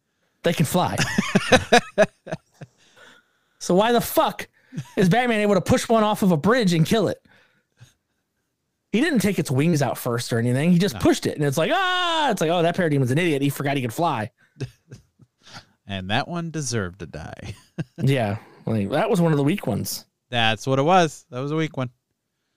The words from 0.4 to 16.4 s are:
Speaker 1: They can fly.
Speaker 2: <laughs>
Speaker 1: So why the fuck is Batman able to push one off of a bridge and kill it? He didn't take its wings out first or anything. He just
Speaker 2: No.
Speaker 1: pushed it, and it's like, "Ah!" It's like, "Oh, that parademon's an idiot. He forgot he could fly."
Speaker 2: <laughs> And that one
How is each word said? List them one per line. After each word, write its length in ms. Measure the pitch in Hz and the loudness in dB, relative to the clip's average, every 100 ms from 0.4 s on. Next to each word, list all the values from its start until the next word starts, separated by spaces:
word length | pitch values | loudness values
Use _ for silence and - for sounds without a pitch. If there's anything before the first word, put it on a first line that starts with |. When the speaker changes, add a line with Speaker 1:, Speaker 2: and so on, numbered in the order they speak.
Speaker 1:
They 100 | 170 | -2
can 120 | 175 156 | 0 0
fly. 320 | 180 151 - - - - - - | 0 0 -2 -4 -4 0 -2 2
Speaker 2:
<laughs> 540 | - - 247 - - 214 _ - - _ _ - _ _ _ - - _ _ _ _ | 2 4 2 2 0 0 _ -14 -14 _ _ -20 _ _ _ -20 -20 _ _ _ _
Speaker 1:
So 140 | - 180 | 0 2
why 160 | 226 | 4
the 80 | 233 | 2
fuck 480 | - - 254 - - _ _ 226 - - | 0 0 0 -2 -12 _ _ -12 -6 0
is 140 | 185 | 4
Batman 320 | 220 247 220 | 4 2 2
able 120 | 208 190 | 2 2
to 40 | |
push 280 | - 254 - | 2 0 2
one 120 | 226 | 2
off 220 | 208 208 | 2 2
of 80 | 196 | 2
a 60 | 160 | 2
bridge 340 | 190 254 196 | 4 2 4
and 140 | 165 160 | 2 2
kill 240 | 226 156 | 2 0
it? 120 | - _ _ _ _ _ _ - _ _ _ _ _ _ _ _ _ _ | -4 _ _ _ _ _ _ -20 _ _ _ _ _ _ _ _ _ _
He 80 | 208 | -2
didn't 180 | 339 254 | 0 0
take 180 | 202 - | 0 -2
its 140 | 147 | -2
wings 300 | 131 160 151 | 0 0 2
out 160 | 123 - | 0 -2
first 340 | 127 120 - | -4 -4 -2
or 80 | 117 | -2
anything. 320 | 120 127 165 | 0 0 2
He 80 | 175 | 4
just 160 | 190 107 | 2 2
Speaker 2:
No. 60 | |
Speaker 1:
pushed 240 | 311 277 - | 2 2 -2
it, 100 | - | -2
and 80 | |
it's 140 | 143 135 | -2 0
like, 120 | 180 | 0
"Ah!" 580 | 349 370 359 349 330 285 | 0 0 -2 -2 0 0
It's 80 | 202 | 0
like, 100 | 160 | 0
"Oh, 120 | 180 | 0
that 160 | 165 175 | 0 0
parademon's 340 | 170 143 123 | 0 0 0
an 60 | 143 | 0
idiot. 240 | 180 139 | 0 0
He 80 | 143 | 0
forgot 260 | - 143 139 | -2 -4 -2
he 60 | |
could 120 | 123 | -4
fly." 380 | 147 165 123 107 - _ - | -2 -2 -2 -6 -12 _ -14
Speaker 2:
<laughs> 100 | 131 _ _ 139 _ _ _ _ - - - _ - | -14 _ _ -20 _ _ _ _ -20 -20 -20 _ -10
And 180 | 98 92 | -8 -2
that 160 | 113 - | -2 -2
one 240 | 170 | -8